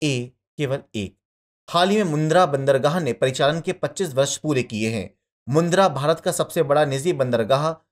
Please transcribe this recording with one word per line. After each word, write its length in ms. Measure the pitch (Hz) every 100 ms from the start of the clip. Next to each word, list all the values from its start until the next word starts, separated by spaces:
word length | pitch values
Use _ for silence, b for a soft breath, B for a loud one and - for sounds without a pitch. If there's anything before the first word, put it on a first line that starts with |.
ए, 280 | 151 123 123 - _ -
केवल 240 | 135 139 -
एक। 220 | 107 95 - _ _ _ _ -
हाल 200 | 170 190
ही 60 | 214
में 80 |
मुंद्रा 420 | 180 151 156 175 170
बंदरगाह 540 | 139 135 135 143 180
ने 120 | 135
परिचालन 480 | 113 131 131 143 165
के 120 | 185
पच्चीस 420 | - 147 - 175
वर्ष 220 | 131 139 -
पूरे 260 | 156 131
किए 280 | 123 107 113
हैं। 200 | 113 87 _ _ _ -
मुंद्रा 400 | 151 175 185 190
भारत 320 | 135 151 160
का 120 | 185
सबसे 300 | 165 151 175
बड़ा 220 | 135 147
निजी 280 | 147 135 175
बंदरगाह 600 | 143 127 117 107 135 156 160 _